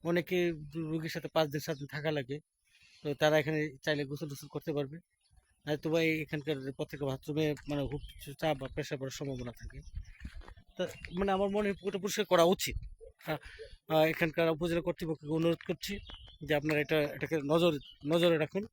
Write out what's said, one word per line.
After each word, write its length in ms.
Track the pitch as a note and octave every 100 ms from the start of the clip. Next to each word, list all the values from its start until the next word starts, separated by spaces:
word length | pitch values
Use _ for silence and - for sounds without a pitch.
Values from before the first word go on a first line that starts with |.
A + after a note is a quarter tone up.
| E3
অনেকে 280 | F3 E3+ F3+ F3 D#3+ D3+ D#3 D#3+
রোগীর 220 | D#3+ D#3+ E3
সাথে 140 | D#3 D#3+
পাঁচ 100 | D#3
দিন 80 | D3 -
সাত 100 | D3
দিন 80 | C#3+ D#3
থাকা 140 | D3+ D3+
লাগে, 200 | A#2+ C#3+ _ _ _ _ _ -
তো 40 | D3+ C#3+
তারা 140 | D3+ D#3
এখানে 180 | D3 D#3 D3+ C3+ -
চাইলে 180 | D3 C#3+
গোসল 180 | C#3+ D#3
টোসল 180 | C#3 D3 D3+
করতে 160 | - D3
পারবে। 200 | C#3 D#3+ _ _ _ - _ _ -
নয়তো 220 | D3+ D#3+
বা 60 | E3 D#3+
এই 60 | D#3
এখানকার 320 | C#3+ D#3 C#3+ C#3+ C3+ C3+
প্রত্যেকটা 280 | D3+ C#3+ C#3
বাথরুমে 360 | C3 - D3+ D#3 C#3+ -
মানে 120 | D3 C3
খুব 100 | C#3+ - - - C#3
চাপ 160 | D#3+ C#3
বা 60 | C3+
প্রেশার 240 | - C#3+ C#3+
পড়ার 160 | C3+ -
সম্ভাবনা 340 | C#3 B2+ A#2+ A2+
থাকে। 200 | - C3 - - - - - - - - - -
তা 80 | F3+ - - E3+
মানে 140 | G3 F#3+
আমার 120 | G3+ G3+
মনে 100 | G#3
হয় 100 | G3
পুকুরটা 200 | F#3+ F#3+
পরিষ্কার 220 | G3 G3 G#3
করা 120 | F3 E3+ F#3+
উচিত। 220 | - - - - - _ -
আহ, 80 | D#3 - - - - -
আহ, 120 | D#3+ D#3
এখানকার 360 | D#3+ E3 D#3 E3 D#3+
উপজেলা 260 | E3+ E3+ E3
কর্তৃপক্ষকে 460 | E3 D#3+ D#3 D3 D#3+
অনুরোধ 220 | E3 E3 -
করছি 260 | F3 - G3+ - - - - C#3+
যে 60 | D3
আপনারা 200 | D3 D3+ D3
এটা, 120 | D#3 D3 C3
এটাকে 200 | D#3+ D#3+ C#3
নজর, 200 | E3 F3 D3 - - C#3+
নজরে 260 | E3+ F3 E3
রাখুন। 200 | D3+ F#3+ G#3+